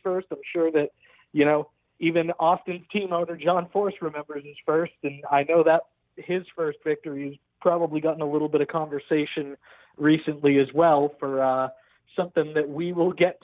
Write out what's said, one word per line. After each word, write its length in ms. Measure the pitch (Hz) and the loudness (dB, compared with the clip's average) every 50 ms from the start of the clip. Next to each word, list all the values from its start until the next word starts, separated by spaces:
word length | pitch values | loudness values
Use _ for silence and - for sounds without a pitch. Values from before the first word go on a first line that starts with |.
| - | -6
first. 240 | 190 180 185 190 - | -4 -4 -4 -4 -8
I'm 60 | - - - - - | -12 -14 -12 -6 -2
sure 180 | 170 165 165 | 0 0 2
that, 180 | 160 151 147 - - _ _ _ _ _ _ _ - | 2 2 0 -2 -4 _ _ _ _ _ _ _ 0
you 120 | 151 143 | 2 4
know, 240 | 147 151 151 151 - _ _ _ _ _ - | 4 4 2 0 -4 _ _ _ _ _ -4
even 320 | 170 165 165 170 160 170 175 - | -2 0 0 0 0 0 -2 0
Austin's 460 | 160 165 185 175 - 185 175 180 165 - | 2 2 2 0 -2 -6 -10 -10 -10 -8
team 200 | - 208 196 180 | -6 -4 -4 -2
owner, 240 | 175 170 175 170 170 | -4 -4 -4 -4 -6
John 340 | 147 143 170 180 180 175 175 - | -4 -2 0 0 0 -2 -2 -2
Force, 220 | 196 208 190 - - | -2 -2 -2 -4 -6
remembers 420 | 170 160 151 147 147 - 151 143 143 | -8 -8 -8 -8 -10 -10 -12 -12 -12
his 120 | 147 143 - - | -14 -18 -10 -4
first. 280 | - 151 160 170 165 - _ - | 0 0 0 0 -2 -6 _ -8
And 200 | 143 139 139 147 143 | -8 -8 -10 -6 -2
I 120 | 143 143 143 | 0 0 2
know 200 | 156 165 170 156 | 4 4 4 6
that 180 | 160 160 165 - _ _ _ _ _ _ - | 6 4 2 0 _ _ _ _ _ _ -14
his 260 | - - 180 185 180 - - | -8 -6 -6 -6 -6 -8 -8
first 240 | 170 165 151 147 - - | -6 -6 -6 -6 -4 -4
victory 420 | 156 151 151 - 160 143 139 143 | -4 -4 -4 -6 -10 -10 -8 -8
has 100 | 139 143 - _ _ _ _ | -10 -12 -14 _ _ _ _
probably 400 | - 180 170 170 170 156 151 151 | 0 0 2 2 0 -2 -2 -2
gotten 200 | 151 160 151 165 | -2 -2 -2 -2
a 80 | 151 143 | -2 -2
little 200 | 147 151 151 147 | -2 -2 0 0
bit 120 | 156 143 | 0 0
of 60 | 143 - | 0 0
conversation 880 | - 160 156 151 143 139 - - 160 151 151 - - 160 143 139 139 - _ _ - - _ _ _ - | -4 -6 -6 -6 -8 -8 -4 -2 0 0 0 -2 -4 -8 -8 -8 -10 -18 _ _ -20 -20 _ _ _ 0
recently 640 | 147 151 156 156 - 156 151 147 147 143 139 139 | 2 4 4 2 2 -4 -4 0 2 4 4 4
as 80 | 135 135 - | 4 2 2
well 400 | 151 170 165 151 143 143 147 - - | 4 4 6 6 4 2 0 -2 -4
for, 220 | 147 135 135 135 | -8 -4 -2 0
uh, 280 | 131 131 131 131 131 131 - - _ _ _ _ _ _ _ | 0 2 2 0 -2 -4 -6 -12 _ _ _ _ _ _ _
something 380 | - 175 175 - 170 151 151 156 | -6 -6 -2 0 -2 0 0 0
that 120 | 151 147 147 | -2 -2 -2
we 260 | 139 156 175 175 180 | -4 -6 -6 -4 -2
will 200 | 170 165 185 165 | 0 0 0 2
get 260 | 170 175 180 175 - | 2 0 0 0 -2